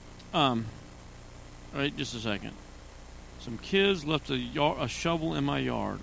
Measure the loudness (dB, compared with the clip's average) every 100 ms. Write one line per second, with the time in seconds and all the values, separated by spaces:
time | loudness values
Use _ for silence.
0 | -16 -16 -2 4 6 4 0 -8 -14 -16
1 | -16 -16 -16 -16 -16 -14 -8 -2 -2 0
2 | -4 -2 -2 -2 -4 -10 -14 -16 -16 -16
3 | -16 -16 -14 -12 -8 -8 2 6 6 4
4 | 2 0 2 -2 0 4 4 4 0 0
5 | 2 2 2 2 2 2 2 2 0 -2